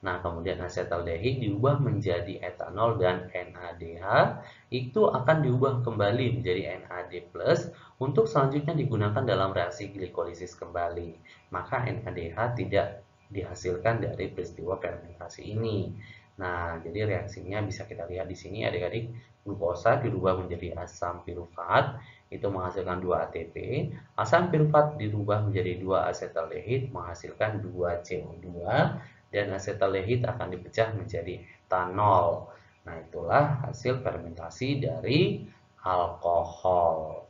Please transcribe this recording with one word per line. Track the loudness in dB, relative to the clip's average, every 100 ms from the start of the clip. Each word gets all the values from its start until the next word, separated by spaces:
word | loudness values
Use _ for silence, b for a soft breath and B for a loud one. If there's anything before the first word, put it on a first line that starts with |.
Nah, | -4 -4
kemudian | -4 -4 -4 -4
asetaldehid | -4 -4 -2 -2 -2 -2 0 0
diubah | -2 2 4 4
menjadi | 2 2 0 0 -2 -6
etanol | -8 -8 -8 2 2 4
dan | 2 2 -2
N | -8 -8 -12
A | -12
D | -10 -12 -8
H | 2 4 4 2 B B B
itu | -6 -2 4 4
akan | 4 4 6 6
diubah | 4 4 2 0
kembali | 2 2 4 2 2
menjadi | 0 0 -2 -6
N | -8
A | -10 -8
D | -10
plus | -12 -2 4 4 2 B B B
untuk | 0 4 4
selanjutnya | 6 4 2 0 0
digunakan | 2 2 2 2
dalam | 2 2 2 2
reaksi | -2 -4 -10 -8
glikolisis | -6 -4 -4 -6 -12 -10
kembali. | -6 -2 -2 -4 -8 -12 B B B -8
Maka | -4 -2 -2
N | -4
A | -6
D | -6 -8 -2
H | -2 -2
tidak | 0 2 0 -4 -18 _ _
dihasilkan | -8 -6 -6 -4 0 2 2
dari | -2 -4 -6
peristiwa | -6 -8 -8 -6 -4
fermentasi | -4 -8 -14 -14 -14 -12 -8 -4
ini. | -2 -2 -4 B B B B -8
Nah, | -6 -4 -4 -6
jadi | -6 -2 0 0
reaksinya | -4 -10 -6 -4
bisa | -4 -6 -10
kita | -10 -8
lihat | -6 -6
di | -8
sini, | -10 -4 -2
adik-adik, | 0 -2 -4 -6 B B _ -10
glukosa | -2 -2 2 4 4
dirubah | 2 2 2 2
menjadi | -2 -6 -6 -8
asam | -10 -6 -6 -6
piruvat, | -8 -10 -10 -10 2 4 4 B B B B
itu | -4 -4
menghasilkan | -2 -4 -4 -2 -2
dua | 0 0
A | 0
T | -4 -8
P, | -8 -4 -2 -2 B B -4
asam | 4 4 6
piruvat | 4 6 8 6 2
dirubah | -2 -2 2 2 2
menjadi | 2 0 -2
dua | 2 2 2
asetaldehid, | -2 -4 -4 -4 -6 -2 -2 -2
menghasilkan | -6 -8 -10 -12 -2 -2 0
dua | -6 -2 -2 -2
C | -4 -6
O | -6 -12
dua, | -12 -8 0 4 4 B B B _
dan | -2 0 -2
asetaldehid | -4 0 2 2 2 2 2
akan | -2 -4 -6
dipecah | -6 0 0 0
menjadi | -4 -6 -6 -8
etanol. | -12 -20 _ 0 0 2 6 8 6 2 -6 B B B
Nah, | -14 -14
itulah | -10 -8 4 6 6 2
hasil | -2 -4 -2 0
fermentasi | -2 -4 -8 -10 -12 -4 -2 0
dari | -2 -4 2 4 4 0 B B _ _ -2
alkohol. | 2 0 0 2 2 2 -2 2 6 4 2 -4 -8 -14